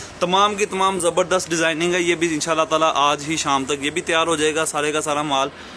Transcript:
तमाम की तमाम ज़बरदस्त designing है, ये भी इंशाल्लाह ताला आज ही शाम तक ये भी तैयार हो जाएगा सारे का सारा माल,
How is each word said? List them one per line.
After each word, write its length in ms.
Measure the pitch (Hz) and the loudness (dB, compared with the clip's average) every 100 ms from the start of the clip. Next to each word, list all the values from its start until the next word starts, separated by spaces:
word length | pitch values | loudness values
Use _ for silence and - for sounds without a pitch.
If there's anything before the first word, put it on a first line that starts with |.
| - - | -12 -4
तमाम 340 | 175 185 208 196 | 0 2 2 2
की 100 | 208 | -2
तमाम 320 | 190 190 190 | 0 0 2
ज़बरदस्त 500 | 170 165 175 185 170 | 0 2 2 0 0
designing 440 | 165 165 156 175 | 0 0 0 0
है, 100 | 180 | 2
ये 120 | 175 170 | 2 0
भी 120 | 170 | 0
इंशाल्लाह 360 | 151 160 160 156 | -2 0 0 2
ताला 200 | 156 160 | 2 2
आज 360 | - 143 147 147 | 4 2 0 -2
ही 120 | 156 | -4
शाम 260 | 147 135 131 | 0 0 0
तक 140 | 143 | -4
ये 80 | 143 | -2
भी 100 | 160 | -4
तैयार 240 | 175 165 165 | 0 0 2
हो 100 | 151 | 2
जाएगा 280 | 156 151 156 | 2 0 -2
सारे 240 | 151 151 | -2 -2
का 100 | 151 | -2
सारा 220 | 151 147 151 | -2 -2 0
माल, 260 | 135 139 - - | 0 -2 -6 -18